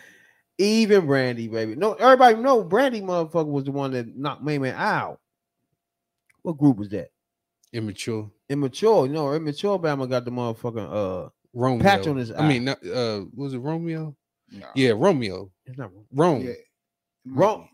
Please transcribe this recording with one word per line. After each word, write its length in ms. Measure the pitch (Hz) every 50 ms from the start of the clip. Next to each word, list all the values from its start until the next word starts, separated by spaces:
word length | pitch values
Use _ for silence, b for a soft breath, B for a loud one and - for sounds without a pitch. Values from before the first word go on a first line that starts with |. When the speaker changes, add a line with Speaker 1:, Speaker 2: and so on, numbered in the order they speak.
| B B B B
Speaker 1:
<laughs> 400 | B B B B B B _ -
Eve 320 | 190 208 220 226 220 196
and 160 | 208 196 165
Brandy, 420 | 139 139 135 127 123 120 117 113 110
baby. 280 | 113 113 110 110 110
No, 160 | 143 196 220 190
everybody 420 | - 226 262 262 254 254 240 220
know 280 | 226 240 277 262 226 185
Brandy 360 | 160 185 240 277 269 240 208
motherfucker 440 | 196 185 180 175 165 156 175 170 156
was 180 | 151 143 139 135
the 60 | 143
one 220 | 139 139 139 135
that 240 | 131 123 117 110 -
knocked 260 | 120 143 147 123 -
May 160 | 123 151 151 139
Man 160 | 131 127 90
out. 460 | 127 190 214 185 143 104 80 - - _ _ _ _ _ _ _ _ _ _ _ _ _ _ _ _ _ _ _ _ _ _ _ _
What 140 | - 175 160 135
group 200 | 147 143 120 98
was 100 | 104 95
that? 200 | 104 92 - - _ _ _ _ _ _ _ _ _ _ _ _
Speaker 2:
Immature. 580 | - 117 110 107 95 - - 123 113 110 107 107 - _ _ -
Speaker 1:
Immature. 580 | 143 143 139 127 - - 202 226 214 175 131
You 60 | 135
know, 220 | 151 160 147 139 147
Immature 440 | 165 160 147 143 - 196 202 196 180
Bama 300 | 170 156 143 139 131 127
got 160 | 131 123 123
the 60 | 123
motherfucking, 960 | 123 123 120 117 110 - 120 120 113 110 98 69 90 107 101 92 92 90 73
uh, 20 | 78 - _ _ _
Speaker 2:
Romeo. 300 | - 120 123 131 127 117
Speaker 1:
patch 240 | - 196 202 190 190
on 100 | 160 139
his 160 | 131 120 113
Speaker 2:
I 140 | - - 151 156
mean, 200 | 135 120 123 135
Speaker 1:
eye. 80 | 131 -
Speaker 2:
not, 40 | -
uh, 380 | 87 98 127 120 113 107 101 95 - -
was 200 | 117 143 139 131
it 40 | 120
Romeo? 580 | 127 151 160 165 170 165 160 160 156 151 139 _ _ _ _ _ _ _
Speaker 3:
No. 160 | - 101 71 62 -
Speaker 2:
Yeah, 180 | 135 131 120 104
Romeo. 540 | 107 156 202 170 131 117 95 92 92 101 101 _ _ _
Speaker 1:
It's 120 | 127 127 139
not 140 | 123 95 87
Ro-, 120 | 104 107 _
Speaker 2:
Rome. 300 | 127 139 165 180 147 120
Speaker 3:
Yeah, 80 | 127 123
it 140 | - - _ _ _ _ _ _ _ _ _ _ _ _ -
might 140 | 127 131 139
Speaker 1:
Ro-, 180 | 185 220 202 -
Speaker 3:
be. 120 | - -